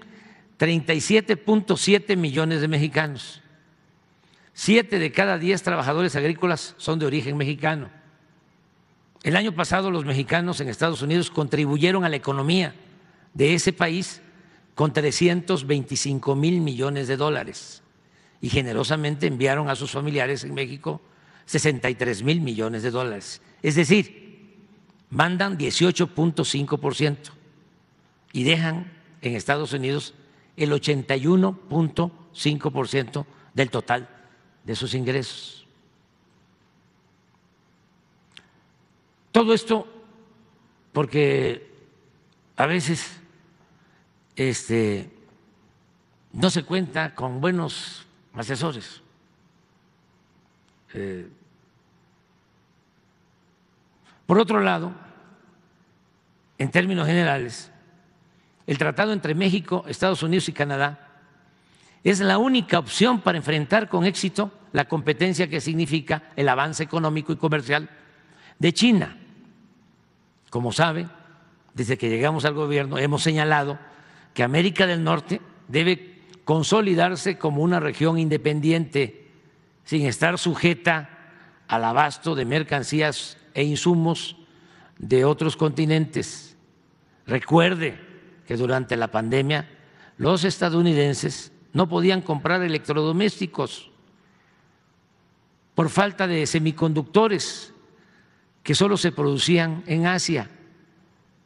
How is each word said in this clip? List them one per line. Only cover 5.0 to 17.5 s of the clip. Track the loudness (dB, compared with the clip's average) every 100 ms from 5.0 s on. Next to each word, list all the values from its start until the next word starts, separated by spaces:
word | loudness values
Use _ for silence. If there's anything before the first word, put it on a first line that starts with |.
| 0
cada | 2 2 2
diez | 0 0
trabajadores | 0 -2 0 0 0 0
agrícolas | -2 0 0 -2 -6 -8
son | -4 0
de | 0
origen | -2 -2 -2
mexicano. | -2 -2 -2 -2 -8 -16 -20 _ _ _ _ _ _ _ _ _ _ _
El | 0 0
año | 0
pasado, | -2 -2 -2 0
los | -4 -2
mexicanos | -4 0 -2 -2 -4
en | -6
Estados | -2 -2 -2
Unidos | 0 0 0
contribuyeron | -2 0 0 0 2 2 2 0
a |
la | -2
economía | -2 -2 2 2 0 -6 -20 -20 -20 _ _
de | 0 2
ese | 4 0
país | 0 0 0 -6 -12 -20 -20 -20 _ _ -2
con | 0
trescientos | 2 0 2 2 2 0 -2 0
veinticinco | -2 -2 -4 -2 -2 -2 0
mil | 2 2
millones | 0 -2 -4 -4 -4
de | -2
dólares | 0 -2 -6